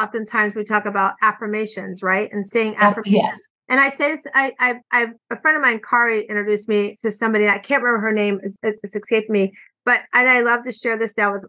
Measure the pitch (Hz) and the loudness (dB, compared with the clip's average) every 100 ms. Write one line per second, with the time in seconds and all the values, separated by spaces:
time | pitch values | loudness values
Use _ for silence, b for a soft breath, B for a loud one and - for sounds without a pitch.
0 | - 233 214 220 208 214 208 214 208 202 | -4 -6 -2 0 0 -2 -2 -2 0 0
1 | 196 - 214 208 214 214 214 202 190 185 | -2 0 0 0 -4 -4 -6 -8 -10 -4
2 | 190 190 208 208 196 233 220 208 208 208 | -2 0 -2 -6 -2 -2 0 2 2 2
3 | 202 214 - - - _ - 254 269 277 | 2 2 2 -4 -16 _ 0 2 2 0
4 | 294 311 285 269 269 262 247 240 - 240 | -2 -2 -2 0 0 0 -2 -2 -2 -2
5 | 233 233 - 226 311 311 262 220 - 240 | -2 -6 -12 -2 0 2 0 -2 0 2
6 | 233 220 214 208 208 208 214 208 208 - | 2 0 -2 -2 0 -2 0 0 0 -4
7 | 220 208 226 214 208 196 - 277 247 226 | -6 -2 0 2 2 0 0 0 2 0
8 | 220 214 208 196 202 - 220 214 196 208 | 0 0 0 -2 -6 -6 -6 -6 -8 -10
9 | - 220 214 208 196 B B _ - 233 | -2 -2 0 0 0 B B _ -2 -2
10 | - 247 254 247 240 240 254 - 233 220 | 0 2 4 4 2 0 -2 -6 -4 -2
11 | 220 - 208 196 | -4 0 -2 -2